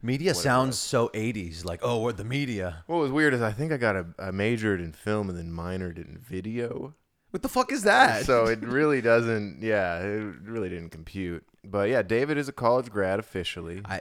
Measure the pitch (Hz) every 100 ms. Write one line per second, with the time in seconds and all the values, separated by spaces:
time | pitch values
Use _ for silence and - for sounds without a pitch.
0 | 113 135 175 170 143 123 131 120 - 127
1 | 117 107 113 107 85 80 85 87 123 117
2 | 120 101 107 139 139 104 92 82 - 170
3 | 143 143 151 127 110 101 156 143 117 95
4 | 85 - 95 95 107 120 110 95 82 78
5 | 107 107 101 87 85 85 85 92 90 85
6 | 80 82 - 92 104 117 117 - 139 -
7 | _ _ _ - - 247 254 269 202 208
8 | 277 110 - 120 113 113 113 131 151 139
9 | 117 117 117 110 104 67 110 107 90 85
10 | 98 107 107 71 98 117 95 90 82 80
11 | 80 95 90 85 - _ 98 101 101 127
12 | 92 113 143 147 139 - 113 123 120 104
13 | 95 101 110 92 87 90 82 90 98 95